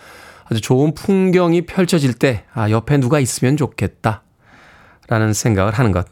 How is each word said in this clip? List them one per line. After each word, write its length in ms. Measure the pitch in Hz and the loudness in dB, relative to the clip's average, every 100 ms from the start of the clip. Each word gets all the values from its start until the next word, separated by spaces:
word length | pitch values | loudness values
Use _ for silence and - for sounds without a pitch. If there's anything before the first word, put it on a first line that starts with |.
| - - - - - | -20 -20 -20 -20 -6
아주 140 | 110 | -4
좋은 340 | - 131 156 | 0 2 2
풍경이 720 | 151 - 190 190 180 170 175 170 | -2 -2 0 2 2 2 0 -2
펼쳐질 480 | - 180 170 135 | -2 0 0 0
때 300 | - 139 104 - | 0 0 -2 -6
"아, 180 | 113 107 | -4 0
옆에 280 | 113 110 143 | 0 0 0
누가 220 | 123 151 | 2 0
있으면 360 | 123 - 127 151 | 0 0 0 0
좋겠다." 680 | 107 - 95 - 113 101 _ _ _ - - - - _ - | -2 -4 -6 -4 -4 -6 _ _ _ -20 -20 -20 -20 _ -4
라는 260 | 113 110 | 0 0
생각을 400 | 104 123 98 101 | 0 0 0 0
하는 180 | 107 117 | 0 0
것, 140 | 87 92 | 0 -4